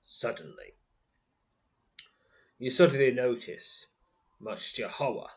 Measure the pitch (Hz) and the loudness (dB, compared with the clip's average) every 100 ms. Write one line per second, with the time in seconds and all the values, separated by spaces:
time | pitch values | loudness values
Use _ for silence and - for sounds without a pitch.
0 | - - 120 95 78 53 50 - _ _ | -14 -6 -6 -6 -12 -18 -20 -20 _ _
1 | _ _ _ _ _ _ _ _ _ - | _ _ _ _ _ _ _ _ _ -20
2 | - _ _ _ _ _ 127 127 170 139 | -20 _ _ _ _ _ -2 6 6 8
3 | 135 123 123 117 - - - - - _ | 4 4 0 0 -6 -10 -10 -10 -12 _
4 | _ _ _ _ 107 107 - - 107 - | _ _ _ _ -10 -8 -6 -6 -6 -2
5 | 139 - - | -2 -2 -10